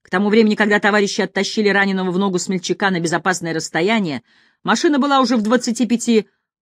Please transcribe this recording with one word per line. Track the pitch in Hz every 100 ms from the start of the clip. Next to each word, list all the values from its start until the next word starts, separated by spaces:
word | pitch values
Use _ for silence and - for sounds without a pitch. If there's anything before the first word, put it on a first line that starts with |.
К | _
тому | 185 202
времени, | 220 214 214
когда | 208 208
товарищи | 208 208 202 -
оттащили | 185 190 196 - 208
раненого | 196 196 190 185
в | 180
ногу | 202 180
смельчака | 180 190 - 175 202
на | 180
безопасное | 165 165 190 180 165
расстояние, | 160 - 156 180 226 180 127 _ _ _ _
машина | 180 226 339 285
была | 285 269
уже | 240 247
в |
двадцати | 214 247 247 226 220
пяти | 233 - 220 202 _ _ _